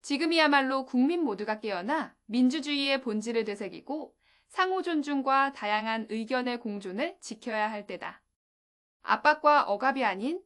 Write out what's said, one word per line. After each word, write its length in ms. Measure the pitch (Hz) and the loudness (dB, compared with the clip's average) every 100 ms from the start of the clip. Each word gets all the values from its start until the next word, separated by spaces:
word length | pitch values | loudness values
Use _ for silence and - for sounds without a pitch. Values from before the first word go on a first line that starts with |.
지금이야말로 840 | - 285 330 330 311 285 262 269 262 | -4 -2 2 4 4 4 2 -2 0
국민 380 | 247 262 349 | 2 2 2
모두가 360 | 294 196 208 214 | -2 -2 -4 -4
깨어나 560 | 220 185 196 311 233 _ _ | -4 -4 -2 -4 -4 _ _
민주주의의 760 | 226 254 302 285 285 277 269 | 4 4 2 -2 -2 0 0
본질을 440 | 262 214 214 226 214 | -2 -4 -2 -2 -2
되새기고 680 | 202 196 - - 302 277 _ _ _ _ | -6 -8 -12 -8 -8 -8 _ _ _ _
상호 320 | - 370 370 | -2 0 0
존중과 720 | 349 320 285 285 269 269 277 | 0 -2 0 -2 2 2 2
다양한 540 | 269 208 214 220 226 220 | -2 -2 -2 -2 -6 -4
의견의 500 | 220 226 254 247 240 | -6 -2 -2 -2 -4
공존을 580 | 240 202 196 190 320 381 | -6 -8 -8 -6 -6 -6
지켜야 500 | - 220 - 220 214 | -16 -12 -6 -2 -2
할 160 | 214 202 | -4 -10
때다. 340 | 180 - - _ _ _ _ _ _ _ _ | -12 -12 -14 _ _ _ _ _ _ _ _
압박과 600 | - 214 294 302 294 294 | 0 4 4 6 6 6
억압이 400 | - 202 262 269 | 4 2 0 2
아닌 380 | 233 185 240 359 | 0 0 -4 -4